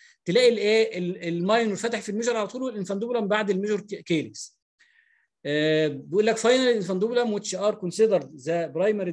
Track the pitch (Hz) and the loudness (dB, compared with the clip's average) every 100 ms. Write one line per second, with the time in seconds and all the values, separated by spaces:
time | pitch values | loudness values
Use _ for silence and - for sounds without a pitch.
0 | - _ - 208 247 214 208 220 220 180 | -20 _ 0 4 6 4 4 2 2 -2
1 | 175 190 170 170 180 226 220 185 233 220 | -6 -6 -4 -2 2 2 2 -2 -4 -4
2 | 208 208 233 226 202 254 262 214 185 196 | -4 -4 -2 -2 -2 -4 -6 -6 -6 -4
3 | 233 240 202 214 208 190 208 208 - - | -2 -2 0 0 0 -2 -2 -4 -6 -10
4 | - 160 113 - - _ _ _ _ _ | -2 -2 -2 -10 -18 _ _ _ _ _
5 | _ _ _ _ 139 151 156 156 156 135 | _ _ _ _ -4 0 2 4 2 -2
6 | 143 185 214 - 226 254 254 226 175 185 | -2 2 2 2 4 4 4 2 0 -2
7 | 220 240 233 202 208 180 208 - 175 196 | 0 0 0 -2 -4 -2 -2 -2 -4 2
8 | 220 180 135 151 135 170 160 151 202 208 | 4 2 -2 -10 -4 -2 -2 0 0 0
9 | 180 | -4